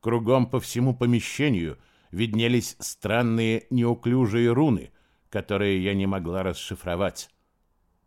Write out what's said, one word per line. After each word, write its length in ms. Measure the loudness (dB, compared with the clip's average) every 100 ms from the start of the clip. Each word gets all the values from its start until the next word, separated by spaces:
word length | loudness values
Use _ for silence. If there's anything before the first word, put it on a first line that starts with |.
Кругом 460 | 0 0 2 2 2
по 140 | 0
всему 340 | -4 0 0
помещению 840 | 2 2 2 -2 -2 0 0 -2 -8 _ _ _
виднелись 680 | -4 -2 0 2 2 0 -10
странные 840 | -14 -8 -2 0 2 0 0 -2 -2
неуклюжие 800 | 0 0 0 0 2 2 2 2
руны, 400 | 4 2 2 -4 _ _ _ _
которые 520 | -8 -2 0 2 2
я 120 | 0
не 120 | 0 0
могла 360 | -2 -4 -4
расшифровать. 880 | -4 -6 -10 -10 -6 -2 -2 -4 -18 _ _ _ _ _ _ _